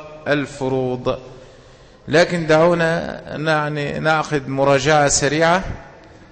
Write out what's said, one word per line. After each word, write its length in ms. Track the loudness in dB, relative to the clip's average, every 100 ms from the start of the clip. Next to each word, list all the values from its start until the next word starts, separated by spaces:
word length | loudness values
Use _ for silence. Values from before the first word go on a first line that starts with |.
| -6 -10 -2
الفروض. 920 | -2 -2 -4 -2 -2 -2 -2 -4 -4 -8 -20 -20 -20 -20 -20 -20 -20 0
لكن 380 | 2 2 0 2
دعونا 760 | 4 4 4 0 -2 -4 -10 -12 -6
نعني 640 | -2 -2 -2 -4 -4 -2
نعقد 500 | 0 0 0 -4 -2
مراجعة 600 | 0 4 4 4 4 4
سريعة 560 | 2 0 2 2 2 -2 -10 -14 -20 -20 -20 -20